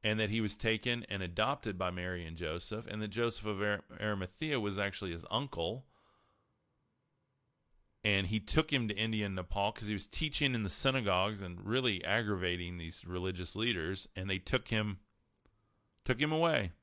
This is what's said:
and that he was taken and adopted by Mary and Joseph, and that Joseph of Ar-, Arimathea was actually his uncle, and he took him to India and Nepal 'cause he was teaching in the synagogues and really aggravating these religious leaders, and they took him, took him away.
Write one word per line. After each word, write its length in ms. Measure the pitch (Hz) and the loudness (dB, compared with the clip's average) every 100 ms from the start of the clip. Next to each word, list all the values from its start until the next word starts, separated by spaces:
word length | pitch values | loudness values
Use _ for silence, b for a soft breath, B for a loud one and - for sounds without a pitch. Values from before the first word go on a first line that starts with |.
and 160 | 110 107 | 2 4
that 80 | 107 | 4
he 140 | 110 | 4
was 120 | 107 | 0
taken 520 | - 117 113 123 120 110 | 2 2 2 2 -2 -2
and 140 | 101 | -4
adopted 560 | 90 85 110 143 113 92 | -2 0 0 0 -2 0
by 120 | 90 | 0
Mary 360 | 90 90 90 82 | 0 -2 -2 -4
and 100 | 82 | -4
Joseph, 500 | 82 85 - 107 - | -2 -2 -4 -8 -6
and 140 | 110 | -4
that 80 | 107 | -4
Joseph 380 | 98 117 110 107 | 0 0 0 -4
of 160 | 98 | 0
Ar-, 180 | 104 104 - - | 2 0 -4 -4
Arimathea 600 | 107 101 92 - 156 139 | -2 0 -2 -4 -2 0
was 180 | 104 98 | 0 0
actually 340 | 101 95 95 | -2 -2 -4
his 120 | 85 - | -6 -2
uncle, 560 | 110 139 - 82 120 - b b b b b b _ _ _ _ _ _ _ _ _ _ _ _ _ _ _ | -2 -2 -2 -2 -2 -10 b b b b b b _ _ _ _ _ _ _ _ _ _ _ _ _ _ _
and 220 | 107 101 92 | 2 2 2
he 120 | 110 | 0
took 320 | - 156 151 | 2 2 4
him 160 | 143 113 | 2 0
to 60 | |
India 300 | 101 113 110 | 0 0 0
and 120 | 104 92 | 0 -2
Nepal 360 | 87 101 101 | -2 0 0
'cause 140 | - 104 | 0 -4
he 80 | |
was 140 | 104 - | -4 -4
teaching 460 | - 156 - 143 | -4 -4 0 2
in 80 | 123 | 2
the 60 | 104 | 0
synagogues 720 | - 135 131 104 92 98 104 | 0 2 2 2 4 2 -2
and 240 | 95 87 | -6 -6
really 400 | 98 123 127 95 | 0 2 2 0
aggravating 720 | 82 107 107 98 90 87 87 87 | 2 0 2 2 2 0 -4 -6
these 260 | 82 - 85 | -8 -8 -6
religious 500 | 90 92 92 87 - | -2 -2 -2 -4 -2
leaders, 520 | 120 98 80 95 - | 0 0 0 -4 -6
and 140 | - 95 | -8 -2
they 100 | 95 | -2
took 300 | - 127 - | 0 -2 2
him, 300 | 110 107 92 _ _ _ _ _ _ _ _ _ _ | 0 0 -4 _ _ _ _ _ _ _ _ _ _
took 160 | - 120 | -2 2
him 120 | 151 | 4
away. 400 | 156 165 147 95 - | 4 4 4 0 -6